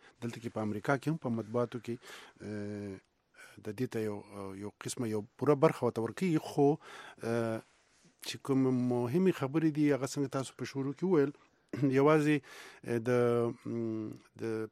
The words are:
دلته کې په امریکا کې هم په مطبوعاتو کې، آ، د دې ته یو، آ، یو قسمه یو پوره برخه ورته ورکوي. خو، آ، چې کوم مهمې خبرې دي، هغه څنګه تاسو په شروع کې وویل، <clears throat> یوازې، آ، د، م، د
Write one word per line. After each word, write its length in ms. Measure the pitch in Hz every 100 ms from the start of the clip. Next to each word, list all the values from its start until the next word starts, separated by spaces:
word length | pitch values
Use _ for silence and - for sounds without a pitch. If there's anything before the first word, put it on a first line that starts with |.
| - _
دلته 180 | 117 117
کې 80 | 113
په 120 | 110
امریکا 360 | 107 101 - 139
کې 120 | 147
هم 80 | 160
په 120 | 127
مطبوعاتو 500 | 113 104 120 120 120
کې، 160 | 120
آ، 1200 | 117 - - - _ 104 104 104 104 101 95 _ _ _ - - -
د 40 | 104
دې 180 | 104 127
ته 140 | 113
یو، 220 | 110 101 -
آ، 220 | 101 98
یو 160 | 95 101 -
قسمه 280 | 120 - 117
یو 120 | 107
پوره 340 | 104 - 135
برخه 320 | 143 160 - 120
ورته 160 | 113
ورکوي. 340 | 113 - 190 151
خو، 360 | - - 143
آ، 540 | 156 - - - - 113 117 113 110 - _ _ _ _ _ -
چې 100 | -
کوم 160 | - 135 131 127 123
مهمې 420 | 123 120 165 190
خبرې 400 | - 135 156 160
دي، 220 | 147 147
هغه 140 | 131 135
څنګه 220 | 147 135
تاسو 240 | 139 127 -
په 80 |
شروع 280 | 123 139 135
کې 120 | 139
وویل، 260 | 180 165 110 - _ _ _
<clears throat> 260 | 123 139 131
یوازې، 380 | 147 156 147 147
آ، 600 | - - - - 120 120
د، 120 | 117 123 120 120 117 120 117
م، 440 | 117 113 110 107 - - -
د 260 | 113 110 110